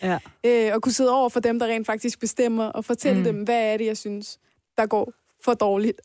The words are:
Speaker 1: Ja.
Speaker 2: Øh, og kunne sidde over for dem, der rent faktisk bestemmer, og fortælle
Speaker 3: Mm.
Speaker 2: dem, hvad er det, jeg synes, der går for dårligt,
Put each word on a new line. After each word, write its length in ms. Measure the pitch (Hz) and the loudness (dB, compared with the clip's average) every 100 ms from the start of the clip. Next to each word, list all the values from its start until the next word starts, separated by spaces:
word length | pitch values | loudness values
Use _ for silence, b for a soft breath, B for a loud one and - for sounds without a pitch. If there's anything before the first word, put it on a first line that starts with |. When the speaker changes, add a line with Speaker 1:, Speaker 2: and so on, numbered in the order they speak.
Speaker 1:
Ja. 180 | 185 175 b b 233 | -4 -4 b b 2
Speaker 2:
Øh, 260 | 240 214 220 | 4 2 0
og 60 | |
kunne 100 | 254 | 0
sidde 200 | 240 254 262 | 2 4 4
over 140 | 247 | 2
for 100 | 240 | 0
dem, 200 | 233 233 | 0 0
der 60 | 233 | -2
rent 200 | 226 220 | -2 -2
faktisk 340 | 220 240 - | -4 -4 -6
bestemmer, 460 | 226 - 240 226 220 | -6 0 0 0 -2
og 200 | - 214 | -4 -6
fortælle 320 | 233 277 196 | -2 2 2
Speaker 3:
Mm. 40 | |
Speaker 2:
dem, 200 | 208 208 | 2 -2
hvad 300 | 208 233 220 | -2 0 0
er 40 | 214 | 0
det, 80 | 220 | -2
jeg 120 | 214 | -4
synes, 420 | 208 202 208 - _ _ _ - | -8 -10 -12 -18 _ _ _ -2
der 80 | 214 | 0
går 280 | 214 247 - _ _ | 0 -2 -8 _ _
for 100 | - | -2
dårligt, 480 | 240 208 196 220 - | 2 2 2 0 -2